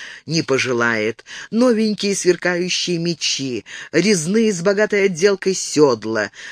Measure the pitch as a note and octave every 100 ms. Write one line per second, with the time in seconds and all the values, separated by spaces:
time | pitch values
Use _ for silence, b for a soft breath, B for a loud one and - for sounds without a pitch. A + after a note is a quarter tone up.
0 | B B - D#3+ A#2+ C3 B2+ A#2+ A#2 A2+
1 | G#2+ A2+ - B B A3 B3+ G#3+ A3 G#3
2 | G3+ F#3+ F3+ F3 F3 F3 F3+ - - E3+
3 | E3+ E3 - - C3+ A#2 - B B D#3+
4 | F#3+ G3 D#3 G#3+ A3 F3+ F3+ G3+ G#3+ G#3
5 | G3 D#3+ G3+ G3 F#3+ F#3 - C#3+ D3 A2+
6 | G#2+ A2 G2+ B B